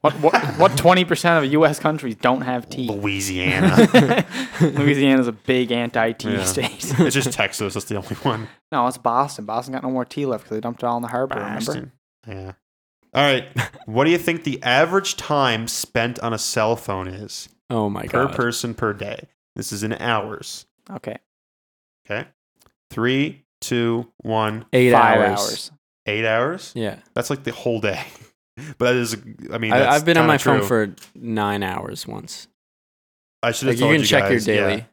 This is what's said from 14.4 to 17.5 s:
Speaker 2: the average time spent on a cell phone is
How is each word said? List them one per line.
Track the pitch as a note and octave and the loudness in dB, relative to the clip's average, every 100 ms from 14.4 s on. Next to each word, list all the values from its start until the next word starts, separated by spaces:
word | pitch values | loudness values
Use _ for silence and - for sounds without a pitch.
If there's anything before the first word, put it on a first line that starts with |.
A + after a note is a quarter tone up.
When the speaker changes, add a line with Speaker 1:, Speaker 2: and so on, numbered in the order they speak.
Speaker 2:
the | D3+ B2+ | -4 -4
average | B2 B2+ E3 F#3+ F#3+ - | 2 4 4 2 -2 -8
time | - D3 C3 A2+ A2+ | 0 2 4 2 -4
spent | - - - A#2 A#2 | -6 -4 -2 -2 -2
on | A#2 | -4
a | A2+ | -4
cell | - - A2 | -4 0 0
phone | A#2 - F#2+ F#2 | 0 -4 -6 -6
is | F#2 G#2 - - | -12 -14 -14 -16